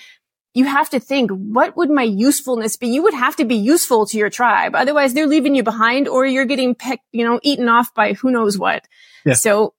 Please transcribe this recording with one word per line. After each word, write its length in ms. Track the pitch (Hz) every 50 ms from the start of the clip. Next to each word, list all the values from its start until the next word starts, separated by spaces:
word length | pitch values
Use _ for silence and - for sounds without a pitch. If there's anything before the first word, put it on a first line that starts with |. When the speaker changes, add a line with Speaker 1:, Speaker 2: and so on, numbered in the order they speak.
| - - - _ _ _ _ _ _ _ -
Speaker 1:
you 120 | 240 262
have 220 | 277 277 285 311 -
to 100 | - 247
think, 300 | - - 269 277 247 196
what 440 | 196 190 190 208 214 247 311 - -
would 140 | 339 349 269
my 140 | 302 277 247
usefulness 720 | 226 196 190 233 277 285 - - 262 254 226 220 220 -
be? 120 | - 247 233
You 140 | 240 285
would 120 | 339 440 311
have 220 | 247 247 - -
to 80 | - 302
be 120 | 226 247
useful 500 | 214 202 247 320 - - - 247 220 208
to 100 | - -
your 140 | 214 208 196
tribe. 440 | - - 247 233 202 - - 180 -
Otherwise, 400 | - 247 269 294 294 277 262 240
they're 120 | 302 311
leaving 280 | 277 302 311 254 294 285
you 100 | 262 208
behind 420 | 226 220 226 220 233 247 277 277
or 180 | - 262 254 262
you're 180 | 269 254 269 269
getting 300 | 226 285 269 254 247 240
pecked, 300 | - - 247 254 - _ _
you 120 | - 226 233
know, 160 | 233 240 240
eaten 260 | - 285 285 - 247 233
off 240 | 233 240 240 - -
by 180 | 226 214 208
who 180 | 208 - - 254
knows 260 | 254 233 226 208 196
what. 300 | 190 180 185 - - - _ _ _ _ _ - - -
Speaker 2:
Yeah. 100 | 147 127
Speaker 1:
So 400 | - - 220 202 208 220 - -